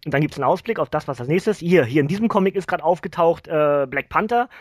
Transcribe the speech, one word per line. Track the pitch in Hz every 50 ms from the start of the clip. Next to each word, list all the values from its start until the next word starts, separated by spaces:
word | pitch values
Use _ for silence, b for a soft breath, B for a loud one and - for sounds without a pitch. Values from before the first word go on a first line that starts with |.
| B
Und | 151 135
dann | 139
gibt's | 151 143 -
einen | - 135
Ausblick | 131 170 190 - 233 220 180
auf | 151 -
das, | - 151 - -
was | 135 -
als | 120 131
nächstes, | 160 185 - 220 208 -
hier, | 160 170 180 170 131
hier | 110 131 156 139
in | 143
diesem | 185 202 226 220
Comic | - 208 190 196 185
ist | 196 180 -
grad | 180 170 -
aufgetaucht, | 160 180 170 - 185 - - 170 165 170 160 - -
äh, | 165 151 151 147 147 143 139 131
Black | 135 143 - -
Panther. | - 160 208 214 240 240 240 262 B B